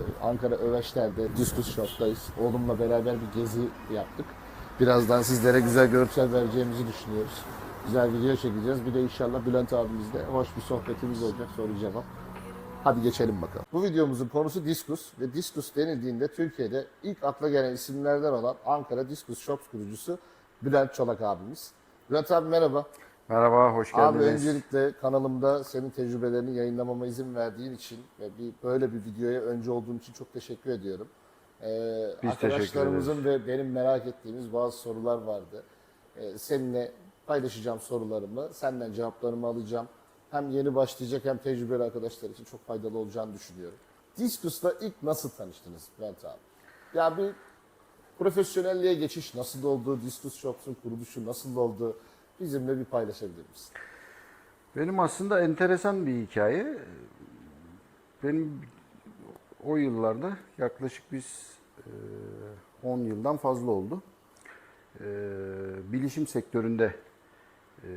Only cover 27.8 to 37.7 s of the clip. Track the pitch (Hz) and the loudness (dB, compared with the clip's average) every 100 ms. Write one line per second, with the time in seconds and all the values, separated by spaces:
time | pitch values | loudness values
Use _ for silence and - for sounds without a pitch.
27.8 | - 117 127 - 101 101 120 110 123 131 | -14 -16 -18 -14 -14 -10 -12 -6 0 2
28.8 | 131 113 107 104 120 123 113 120 113 120 | 2 -2 -8 -2 0 0 0 -2 -2 -2
29.8 | 113 120 - 117 127 123 - - 131 117 | -2 -8 -10 -18 -14 -14 -12 -10 -6 -4
30.8 | 98 92 113 _ _ _ _ - 110 110 | -4 -8 -10 _ _ _ _ -12 -6 -4
31.8 | 113 113 107 - 117 - 110 104 101 147 | -2 -2 -4 -2 -2 0 2 2 0 0
32.8 | 92 92 135 147 139 139 110 131 135 127 | 2 2 0 0 2 0 0 -4 -2 0
33.8 | 127 131 123 120 113 123 117 120 120 117 | 2 2 0 -10 -12 -10 -4 0 0 -2
34.8 | 120 113 117 117 110 104 85 104 - _ | -8 -4 0 0 -2 -6 -8 -18 -18 _
35.8 | _ _ _ - 107 101 - 139 127 123 | _ _ _ -12 -12 -10 -2 -2 0 -2
36.8 | 120 - - _ - 147 127 110 113 | -4 -8 -20 _ -2 -2 -2 -6 -6